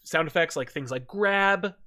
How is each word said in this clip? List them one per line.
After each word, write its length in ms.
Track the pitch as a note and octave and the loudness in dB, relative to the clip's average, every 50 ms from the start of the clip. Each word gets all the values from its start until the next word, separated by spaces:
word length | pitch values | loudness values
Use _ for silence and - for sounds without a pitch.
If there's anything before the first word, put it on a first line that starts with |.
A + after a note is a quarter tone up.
| _ | _
sound 240 | - - D#3+ E3 D3+ | -4 -2 -2 -2 0
effects, 280 | - F3 E3 D#3+ - | 0 0 0 0 -2
like, 160 | D3 B2+ - | -6 -6 -6
things 200 | - D#3 C3+ B2 | -6 -8 -6 -6
like 160 | C3 B2+ B2+ - | -6 -6 -8 -8
grab 640 | - G3+ G#3 G3 G3 G3 G3 G3 G3 F#3+ F#3+ G3 F#3 _ - | -4 0 2 2 4 4 4 4 4 2 0 -4 -6 _ -18